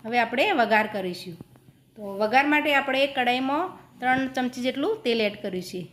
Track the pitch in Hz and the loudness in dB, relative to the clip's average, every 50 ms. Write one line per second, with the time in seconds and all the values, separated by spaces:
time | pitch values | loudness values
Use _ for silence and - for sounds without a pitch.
0 | - 220 240 240 226 226 247 240 302 427 381 269 233 208 220 214 214 214 - 202 | -8 0 0 0 0 2 2 0 2 2 4 2 4 4 4 4 2 2 -4 -4
1 | 190 180 175 - - 185 165 - - _ - - _ - _ _ _ _ _ 220 | -4 -4 -6 -8 -12 -14 -14 -16 -18 _ -20 -20 _ -20 _ _ _ _ _ -14
2 | 208 196 196 196 214 208 226 269 285 294 294 294 294 302 285 269 269 269 262 269 | -12 -10 -2 -2 0 4 4 4 4 4 2 2 4 4 2 2 2 2 0 0
3 | 277 277 277 269 247 240 247 254 262 262 277 302 359 381 - - - _ _ - | 0 0 0 0 0 0 0 0 0 0 0 -2 -2 -4 -8 -14 -20 _ _ -4
4 | 247 254 254 262 269 262 262 262 254 247 247 247 240 254 247 269 285 403 440 440 | 0 0 0 0 0 -2 -2 -2 -2 -2 -4 -2 -4 -4 -2 0 -2 -2 -2 -2
5 | - 247 226 226 214 208 202 - - 202 185 185 175 - - 180 170 - | -2 -2 0 2 0 0 -2 -4 -8 -6 -6 -6 -8 -8 -10 -10 -10 -12